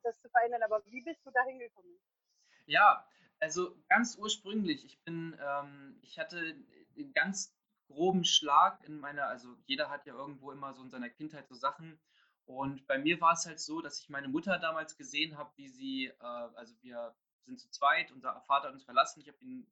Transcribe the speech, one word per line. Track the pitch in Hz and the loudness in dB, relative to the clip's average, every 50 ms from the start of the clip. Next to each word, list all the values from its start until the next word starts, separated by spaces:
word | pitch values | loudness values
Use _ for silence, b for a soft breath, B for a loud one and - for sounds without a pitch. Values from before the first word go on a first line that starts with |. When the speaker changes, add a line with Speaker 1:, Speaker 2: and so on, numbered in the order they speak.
Speaker 1:
das | - 233 226 _ | -6 -6 -6 _
zu | _ 240 | _ 2
verändern. | - 240 233 233 247 233 | 4 4 4 4 0 0
Aber | 226 214 214 214 208 | 0 0 0 -2 -2
wie | 202 226 262 | -6 -16 -10
bist | 240 330 320 _ _ | -10 -10 -10 _ _
du | 269 | -2
da | 240 247 254 | 0 0 2
hingekommen? | 262 262 262 240 226 _ 196 185 180 175 _ _ _ _ _ _ _ _ _ _ _ _ _ _ | 2 -2 -10 -14 -16 _ -20 _ -20 -20 _ _ _ _ _ _ _ _ _ _ _ _ _ _
Speaker 2:
Ja, | - 151 170 208 202 - - - _ _ _ _ _ _ _ | 2 6 10 10 10 8 6 -2 _ _ _ _ _ _ _
also | 156 160 156 180 180 - - 151 _ _ | -4 -2 0 -2 -2 -4 -6 -16 _ _
ganz | 185 220 240 - - | 4 4 4 0 -4
ursprünglich, | 190 208 214 208 - _ 190 214 220 202 170 147 131 - | -6 -4 -4 -4 -4 _ -4 -4 -2 0 0 -2 -2 -6
ich | 139 - _ | -20 -20 _
bin, | _ 165 170 165 165 165 156 - | _ -8 -6 -6 -6 -8 -10 -8
ähm, | 143 143 139 143 143 143 143 143 139 139 131 - | -6 -4 -4 -4 -4 -8 -14 -18 -20 -20 -20 -20
ich | - - - 165 | -20 -18 -10 -10
hatte | 156 - 175 175 165 165 - - - _ _ - - _ _ | -10 -8 -6 -6 -6 -6 -8 -12 -20 _ _ -20 -20 _ _
einen | - 143 139 | -14 -14 -2
ganz | - 147 156 190 196 - - - _ _ _ _ _ _ _ _ | 0 0 0 0 -2 -6 -8 -10 _ _ _ _ _ _ _ _
groben | 139 143 170 190 185 185 165 | -4 0 2 2 2 4 2
Schlag | - - - 151 147 143 156 175 190 - - - | 4 4 4 4 6 8 8 8 8 4 -4 -14
in | 151 151 151 | -14 -14 -12
meiner, | 139 143 143 143 139 | -10 -10 -4 -4 -4
also | 113 120 120 120 123 123 113 _ | -4 -4 -8 -12 -18 -20 -20 _
jeder | - 135 139 151 135 | -4 -2 -2 0 -4
hat | 139 143 - | -4 -12 -12
ja | 147 127 | -14 -12
irgendwo | 123 139 147 143 131 135 139 | -12 -12 -12 -12 -14 -16 -16
immer | 135 143 139 139 131 | -14 -12 -12 -12 -12
so | 127 | -14
in | 131 127 | -18 -14
seiner | 123 127 123 120 | -10 -10 -10 -10
Kindheit | - _ 151 156 151 147 - _ | -10 _ -14 -12 -12 -16 -18 _
so | 131 | -12
Sachen. | 120 - 139 - - 160 165 156 160 _ _ _ _ _ _ _ _ _ | -4 -2 -4 -2 -4 -16 -20 -20 _ _ _ _ _ _ _ _ _ _
Und | - 131 131 139 139 139 - _ | -16 -8 -4 -4 -4 -4 -8 _
bei | - 135 135 | 0 0 2
mir | 143 160 175 165 | 4 2 2 6
war | 170 165 | 6 6
es | 170 165 - | 6 6 0
halt | 170 156 - | -8 -10 -12
so, | - 147 151 165 | -10 -8 -8 -8
dass | 165 147 - - | -8 -10 -12 -14
ich | - - | -14 -10
meine | 147 139 139 135 | -10 -8 -6 -4
Mutter | 131 170 170 196 185 170 | -4 -2 0 0 -2 0
damals | 165 160 160 160 156 156 - | 0 -2 -2 -4 -6 -8 -14
gesehen | _ 143 123 135 147 156 160 151 | _ -16 -8 -2 -2 -2 -2 -4
hab, | 147 143 139 _ | -12 -14 -14 _
wie | - 139 135 | -20 -20 -20
sie, | 127 127 135 135 135 135 131 | -16 -10 -8 -6 -4 -4 -4
äh, | 127 127 _ 117 | -6 -8 _ -12
also | 120 120 120 120 117 117 117 120 110 117 110 | -10 -8 -8 -10 -10 -12 -18 -18 -20 -20 _
wir | 120 127 120 120 120 117 117 _ _ _ _ _ _ | _ -14 -12 -10 -10 -12 -14 _ _ _ _ _ _
sind | 123 131 123 | -16 -16 -16
zu | - _ | -14 _
zweit, | - - 143 143 156 170 165 - | -6 2 4 4 4 4 0 -4
unser | 131 135 120 127 - - | -10 -10 -8 -8 -8 -8
Vater | - - 139 139 143 135 | 0 2 2 2 2 -2
hat | 131 | -10
uns | 135 - | -12 -18
verlassen, | - 123 127 139 - - 156 | 0 2 2 2 2 -2 -16
ich | 139 147 | -20 -20
hab | 143 _ | -20 _
ihn, | 127 127 127 127 117 _ | -16 -16 -14 -14 -16 _